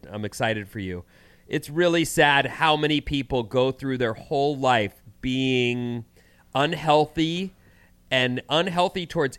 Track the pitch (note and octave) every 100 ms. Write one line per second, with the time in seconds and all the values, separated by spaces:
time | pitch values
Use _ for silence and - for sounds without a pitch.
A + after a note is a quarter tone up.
0 | - G#2+ G#2 - A#2 A2 G2 A2 F#2 F2+
1 | - _ - _ - D3 C#3 D3+ F3 E3+
2 | D#3 - D3 C#3 C3 - D#3+ D3+ D3+ D3
3 | - C#3+ B2+ C3 G#2+ B2+ C3 C3 C3+ B2+
4 | A#2+ A2 - C#3+ C#3+ C#3 C3 A#2+ G2+ -
5 | - - C3 C3 C3 B2+ A#2+ B2 A#2+ A#2+
6 | A2+ _ _ _ _ C3+ D3 D#3 D#3 D3+
7 | D3+ E3 D#3+ E3+ F#3+ - _ _ _ _
8 | - C3 B2+ B2 - D3+ F#3 F3 F#3 F#3+
9 | E3+ E3 C#3